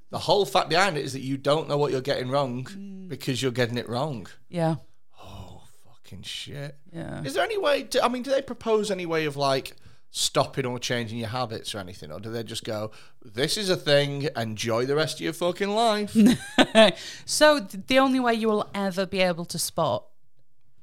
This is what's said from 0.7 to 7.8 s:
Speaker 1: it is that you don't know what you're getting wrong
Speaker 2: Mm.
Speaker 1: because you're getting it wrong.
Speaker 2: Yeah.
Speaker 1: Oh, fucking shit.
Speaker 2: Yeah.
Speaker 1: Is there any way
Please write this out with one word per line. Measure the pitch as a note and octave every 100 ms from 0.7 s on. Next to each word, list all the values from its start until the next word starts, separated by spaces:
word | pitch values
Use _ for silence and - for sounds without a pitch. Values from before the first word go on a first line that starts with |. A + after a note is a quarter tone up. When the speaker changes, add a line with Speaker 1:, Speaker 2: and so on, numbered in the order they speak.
| D#3 G3 D3+
Speaker 1:
it |
is | C3+
that | B2+
you | C3 C3+
don't | C#3+ D3+ D3+
know | D3
what | D3
you're | C3
getting | C3 B2+ B2+
wrong | C3+ C#3 B2
Speaker 2:
Mm. | C3 G3 G3+ G3 F#3
Speaker 1:
because | C#3 - B2+
you're | C3
getting | A#2+ A#2+ A#2+
it | -
wrong. | A#2 D3+ B2 - - -
Speaker 2:
Yeah. | F3 D#3+ D#3 - - - -
Speaker 1:
Oh, | - - - - - - -
fucking | - - F3+
shit. | - - - C#3+ C#3+ D3 -
Speaker 2:
Yeah. | E3 - -
Speaker 1:
Is | -
there | D4+
any | - G#4+
way | E4 C#4